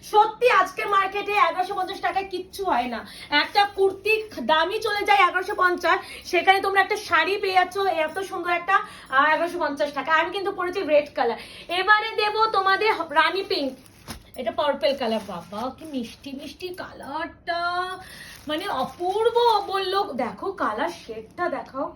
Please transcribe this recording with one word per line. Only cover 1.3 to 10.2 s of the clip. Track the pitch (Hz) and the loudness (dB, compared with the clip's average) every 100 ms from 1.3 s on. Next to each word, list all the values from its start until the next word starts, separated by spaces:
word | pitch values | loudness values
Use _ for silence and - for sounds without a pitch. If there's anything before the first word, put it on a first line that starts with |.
| 403 339 | 2 2
এগারোশো | 349 370 392 | 2 -2 -2
পঞ্চাশ | 370 - 370 | -4 -2 -2
টাকায় | 359 392 | -2 -4
কিচ্ছু | 359 370 - 370 | -8 -10 -6 0
হয় | 247 247 | 0 0
না। | 220 196 - - | -6 -10 -18 -2
একটা | 294 320 415 403 - | 0 2 2 2 4
কুর্তি | 381 381 427 440 427 - | 2 2 0 0 -2 -6
দামই | 233 311 330 440 | 2 2 2 0
চলে | 427 415 403 | -2 -2 4
যায় | 403 370 | 6 6
এগারোশো | 359 370 - | 2 -2 2
পঞ্চাশ, | 359 349 330 370 - - - | 2 4 2 2 0 -14 -2
সেখানে | 349 381 381 | 2 4 4
তোমরা | 392 392 | 4 2
একটা | 381 415 - | 2 0 0
শাড়ি | 330 330 403 | 2 2 0
পেয়ে | 392 370 | 2 2
যাচ্ছ | 359 392 | 2 0
এত | 392 320 311 370 | 0 0 -2 -4
সুন্দর | 381 370 349 | -6 -6 -2
একটা, | 349 349 | -2 2
আহ, | 403 415 - - 269 302 | 2 2 -14 0 2 4
এগারোশো | 311 339 - | 2 0 -2
পঞ্চাশ | 302 285 294 277 | -4 -2 -2 -2
টাকা। | 320 | 0
আমি | 320 | 2